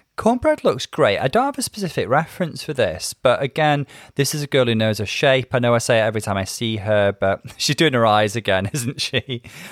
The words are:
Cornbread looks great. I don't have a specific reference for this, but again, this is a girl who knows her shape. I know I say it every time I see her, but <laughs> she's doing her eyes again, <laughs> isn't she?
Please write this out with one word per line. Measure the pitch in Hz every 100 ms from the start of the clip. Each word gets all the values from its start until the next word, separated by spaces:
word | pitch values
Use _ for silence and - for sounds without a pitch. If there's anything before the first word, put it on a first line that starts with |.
| _ -
Cornbread | 214 247 311 302
looks | 269 - -
great. | - 127 98
I | 117
don't | 220
have | 269 277
a |
specific | - - 190 - 95
reference | 139 160 - 170 -
for | -
this, | 143 101 80 -
but | - 131 120
again, | 139 - 151 143 139 - -
this | - 139
is | 151
a | 143
girl | 139
who | 120
knows | 113 110 107
her | 101
shape. | - 147 131 123
I | 127
know | 120
I | 117
say | - 117
it |
every | 110 110
time | 104 98
I |
see | 95 - 117 110
her, | 98 107 101
but | 98 98 98 -
<laughs> | -
she's | - 143
doing | 160
her | 127 113
eyes | 107 107 113
again, | 101 95 101
<laughs> |
isn't | 113 120 -
she? | - 127 - 123 - - 175